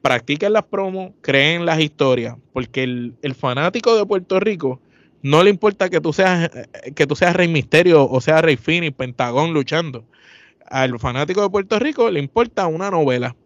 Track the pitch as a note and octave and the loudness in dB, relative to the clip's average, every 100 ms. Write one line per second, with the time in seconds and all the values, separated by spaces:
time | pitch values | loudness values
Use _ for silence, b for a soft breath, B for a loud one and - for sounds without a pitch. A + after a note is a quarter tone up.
0 | C3+ B2 A#2 D3 G3 G#3+ - G3 G3 F#3 | 0 -2 -2 -4 0 0 -2 -6 -6 -6
1 | - _ - C3+ C#3+ E3+ E3+ D#3+ D3+ - | -12 _ -2 0 2 0 -2 0 -2 0
2 | C3+ B2+ A#2+ A#2+ _ - A#2+ C3+ C3 B2 | 0 0 -4 -12 _ -10 -8 -6 -6 -6
3 | A#2+ A#2 C#3+ B2+ C3+ B2+ E3 A#3+ A#3 A3+ | -10 -10 -10 -6 -6 -2 -2 -2 0 0
4 | G3+ G3 F3+ F#3+ G3+ F#3+ C#3 B2+ b b | 0 -2 -2 -2 -2 -4 -6 -8 b b
5 | b _ C#3 D3+ F#3+ G3+ G#3+ G3 F#3 F3+ | b _ 2 4 4 4 0 0 -2 0
6 | D#3+ D3+ F#3+ F3+ E3 - - - - D3 | -2 0 2 2 -2 -6 -18 -16 -16 -2
7 | C#3 D3 F3 E3+ F3 D#3+ - D3+ F3+ E3 | 0 2 2 2 2 0 2 4 6 6
8 | C3 C3 C3+ D#3 D#3+ C3 - E3+ E3 C#3 | 6 2 2 4 4 0 0 -2 -2 -6
9 | B2+ B2 B2 B2 E3 D#3 C3+ D#3 E3 B2 | -10 -4 -2 0 0 0 0 -2 -4 -10
10 | A2 b b b b b - C3 C3 A#2+ | -18 b b b b b -8 -2 -2 -2
11 | C3 B2 D3+ F3+ G3+ G3 F#3+ G#3 C4+ D4 | -4 -4 -2 0 0 -2 -2 -2 -2 0
12 | A#3 E3+ C#3 - A#3+ - F3+ D#3+ G3 F3+ | 0 0 -2 -2 -2 -2 -4 -4 -2 0
13 | C#3+ B2+ A#2+ A#2+ | 0 0 -4 -10